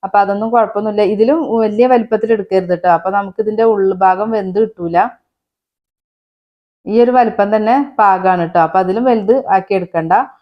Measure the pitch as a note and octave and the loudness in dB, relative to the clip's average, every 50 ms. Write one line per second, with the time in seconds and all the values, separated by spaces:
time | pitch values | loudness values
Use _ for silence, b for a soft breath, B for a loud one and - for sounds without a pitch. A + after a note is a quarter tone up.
0 | - G3 - G#3 G3+ G3 G3+ G3+ G#3+ A3+ A3+ A#3+ A3 G3+ - G#3 G#3+ G#3+ G#3+ G3+ | -10 -2 0 0 0 0 -2 -4 -4 -2 0 0 0 0 -2 -6 -6 -4 -2 0
1 | G#3+ F#3 G#3+ G3+ A3 A#3 C#4+ E4 D#4 - A3+ A3+ A3 G#3+ G#3 G#3 A#3+ B3+ B3+ A#3+ | 0 0 2 0 2 2 2 0 0 -2 -2 -2 -2 -2 0 0 2 2 4 2
2 | A3+ A3 - G#3+ A3 A3 A3+ G#3+ G3 - F#3+ F#3+ F#3 F3 F3+ E3+ - F3+ F3 E3 | 2 0 -2 -4 0 0 -2 -2 -2 -2 -2 -2 0 0 -4 -2 2 2 0 2
3 | F3 F#3 F#3+ G3+ G3+ G3 F#3+ - G#3+ G#3+ G#3+ G#3+ A3+ A3+ A3 G3+ G3 F#3+ F#3+ F#3 | 0 -2 -4 -4 -4 -6 -6 -6 -6 -4 -2 0 2 2 2 2 0 0 0 2
4 | F#3+ F#3 F#3 F#3 G#3 A3 A3+ G#3+ G3 F#3+ F#3 G3+ A3 G#3+ A3 - F3 E3+ E3 E3+ | 2 2 2 0 -2 -4 -4 -4 -4 -4 -2 -2 -2 -2 -2 -8 -8 -2 0 0
5 | G3+ B3 - _ _ _ _ _ _ _ _ _ _ _ _ _ _ _ _ _ | 0 0 -4 _ _ _ _ _ _ _ _ _ _ _ _ _ _ _ _ _
6 | _ _ _ _ _ _ _ _ _ _ _ _ _ _ _ _ _ - G#3 A3+ | _ _ _ _ _ _ _ _ _ _ _ _ _ _ _ _ _ -2 2 2
7 | A#3+ A#3+ B3 B3 B3 A3+ - - G3+ G3+ G#3+ G#3+ G#3+ G#3+ A#3+ C#4 C#4+ C#4 - - | 2 4 4 2 2 0 0 -2 -2 0 0 -2 0 0 0 0 0 -4 -2 0
8 | G#3+ G3+ F#3+ F#3 F3+ F#3 F#3 F3+ E3+ E3+ F3+ F3 E3 D#3+ - F#3+ F#3+ F3+ F#3+ A3 | 2 2 2 2 2 0 0 0 -2 -2 0 0 0 2 2 -2 0 0 -2 -2
9 | A#3+ C4 A#3+ A3+ G3+ F#3+ A#3 C4+ C4 - F#3+ F#3+ F#3 - G3+ F#3+ F3+ E3+ _ E3+ | 0 0 0 0 2 2 0 0 2 0 -2 -2 0 0 -4 -4 -4 -4 _ -6
10 | D#3+ D#3+ F3+ G#3+ C4+ - - _ | -2 0 0 0 0 -2 -8 _